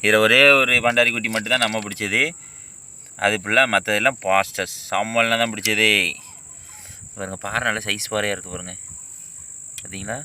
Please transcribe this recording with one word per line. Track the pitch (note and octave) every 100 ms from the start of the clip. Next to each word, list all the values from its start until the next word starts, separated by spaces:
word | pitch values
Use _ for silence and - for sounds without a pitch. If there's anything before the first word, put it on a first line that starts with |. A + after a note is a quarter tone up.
இதுல | G#2 G#2+ A2
ஒரே | B2 C#3 C#3
ஒரு | B2+ B2 A#2
பண்டாரி | A#2+ A#2+
குட்டி | A#2 A2 A2
மட்டும்தான் | G#2+ B2+ A#2
நம்ம | A2 G#2
பிடிச்சது. | G2 G#2 G#2+ D3 E3+ - - - - - - - - G2+
அது | G#2+
ஃபுல்லா | G2 A2+ C3
மத்ததெல்லாம் | G2+ G2+ G#2 A#2+ B2+ F#2+
பாஸ்டர்ஸ். | G2 G2 - F#2 - -
சாம்பல்ல | G2 A2 A#2 A#2 A2+
தான் | A#2
பிடிச்சது. | G#2+ G#2 G#2+ A2 G#2 F2+ - - - - - - - - - - -
பாருங்க, | G2 F#2+ G2
பாறை | A2 A#2+
நல்ல | A2 A2
சைஸ் | G#2 -
பாறையா | G#2+ G#2 F#2+
இருக்கு | F#2
பாருங்க. | F2+ F2+ F2+ - - - - - - - - - -
பாத்தீங்களா? | F#2+ F#2+ G2 A#2+